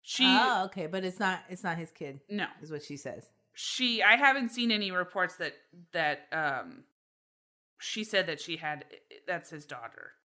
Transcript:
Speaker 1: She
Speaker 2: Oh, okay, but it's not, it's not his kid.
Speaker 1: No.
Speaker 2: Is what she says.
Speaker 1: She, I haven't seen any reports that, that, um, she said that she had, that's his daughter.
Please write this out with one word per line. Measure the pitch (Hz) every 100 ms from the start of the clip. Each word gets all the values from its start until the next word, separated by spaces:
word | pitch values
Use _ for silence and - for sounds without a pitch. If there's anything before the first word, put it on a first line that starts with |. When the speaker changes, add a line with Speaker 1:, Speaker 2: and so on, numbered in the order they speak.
Speaker 1:
She | - - 262
Speaker 2:
Oh, | 254 254 214 190
okay, | 196 160
but | 190
it's | 185 180
not, | 196 180 -
it's | 180
not | 185 165
his | 160
kid. | - 147 139 _
Speaker 1:
No. | 208 170 -
Speaker 2:
Is | 151
what | 147
she | - 143
says. | 135 - - _ _
Speaker 1:
She, | - - - 254 226
I | 196 233
haven't | 277 269 233
seen | 233 233
any | 214 202
reports | 180 180 196 180 -
that, | 160 - _ 175 170
that, | 170 156 143 -
um, | 160 151 131 87 - - _ _ _ _ _ _ _ _ _
she | - 220
said | 214 196 170
that | 151
she | - 160
had, | 156 151 - - _ - -
that's | 170 -
his | 156
daughter. | 147 127 117 - - _ _